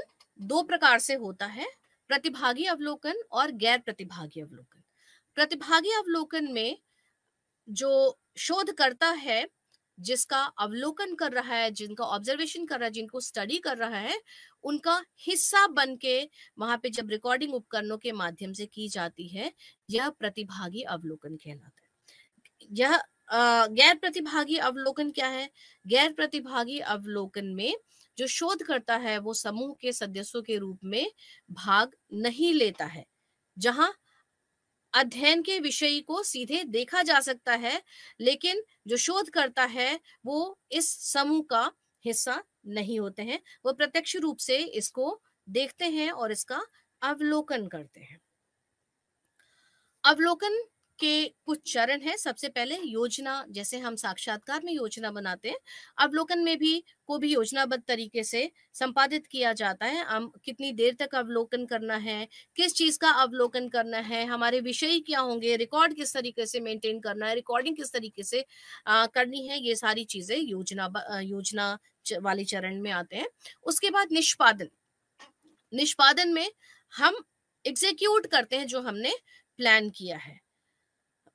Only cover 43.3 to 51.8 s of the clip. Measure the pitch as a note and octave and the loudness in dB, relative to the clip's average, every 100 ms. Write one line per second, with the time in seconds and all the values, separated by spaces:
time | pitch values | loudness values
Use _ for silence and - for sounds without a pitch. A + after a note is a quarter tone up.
43.3 | D#4+ - - B3+ C4 D4 D#4+ E4 F#4 D#4 | -8 -10 -6 -4 0 0 0 -2 -2 -2
44.3 | - - C4 E4 G#3+ - - C#4 A4 _ | -2 0 0 0 -4 -6 -4 -4 -4 _
45.3 | _ - G#3 C4+ - F4 D#4 D#4 F4 A3+ | _ -6 -4 -4 -2 -2 0 -2 -2 -4
46.3 | G#3 - C4+ A4+ _ _ _ C4+ C#4+ D4+ | -4 -6 -6 -8 _ _ _ -4 0 0
47.3 | D4+ D4+ C4 F#3+ E3 D3 - C#3+ D#3+ _ | 0 0 -4 -4 -10 -14 -20 -20 -20 _
48.3 | _ _ _ _ _ _ _ _ _ _ | _ _ _ _ _ _ _ _ _ _
49.3 | _ _ _ _ _ _ _ C#4 D4+ E4+ | _ _ _ _ _ _ _ 6 6 4
50.3 | E4 G#4 A4 A#4 _ _ - D#4 D4+ D4+ | 2 0 -2 -4 _ _ -2 2 2 0
51.3 | - - D4+ - A#3+ | -6 -6 -4 -2 0